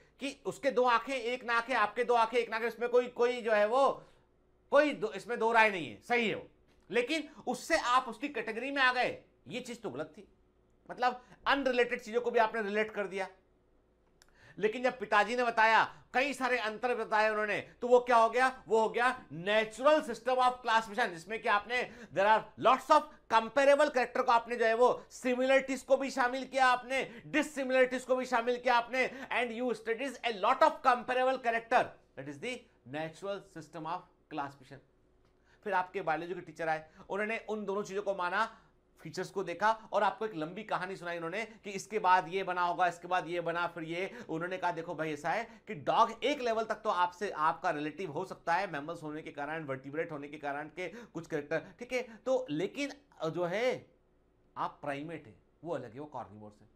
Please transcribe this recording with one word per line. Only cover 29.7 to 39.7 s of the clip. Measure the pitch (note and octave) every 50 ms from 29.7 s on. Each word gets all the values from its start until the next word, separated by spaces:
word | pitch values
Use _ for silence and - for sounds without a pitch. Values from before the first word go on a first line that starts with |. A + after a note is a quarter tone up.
| A3 -
studies | - A3 A3+ G#3+ C#4 C4+ - - -
a | A#3+ A3+ F#3 F#3+
lot | A#3+ C4 -
of | D#4+ D4+
comparable | D4 - - C4 B3 A#3+ G#3+ - B3+ B3+ B3+ C4 C4 B3+ -
character, | A#3 A3+ A3+ A3+ - B3+ A3 E3 - - - _ _ _ C3
that | C#3 D3
is | C#3+ C#3
the | F3+ A#3+ - - - _ _ _ _ A#2+ C#3
natural | D#3 D#3+ D#3+ D#3+ - F#3+ G3 G3+ F#3 F#3+ - - E3
system | D3 - - E3
of | D#3 D#3+ F3 F3+ - _ _ _ _ _
classification। | D#3 D3+ C#3 C#3 - - B2+ - C#3 - _ _ _ _ _ _ _ _ _ _ _ _ _ _ _ _ -
फिर | G#3+
आपके | F#3+ F#3 F#3 - - G3
बायोलॉजी | E3+ D#3+ D#3 D#3 E3+ F3 F#3+
के | F3+
टीचर | - D#3+ D#3 - E3 D#3+
आए, | D#3 D#3 D#3+ - _ F#3+ - -
उन्होंने | F#3 G3 G#3+ G#3+ A3+ G#3+ - -
उन | G#3+ G#3+ G3+
दोनों | F#3+ G3 G#3
चीजों | G3+ E3 F#3+ G3+
को | G3+ G3+ F#3+
माना, | F3+ F3 F3 F#3 G#3 A3+ A3 - - _ _ _ _ _ _ _ _
फीचर्स | - D#3+ D#3 F#3+ F3+ D#3+
को | - G3 F3+
देखा | F3 E3+ E3+ G#3 A3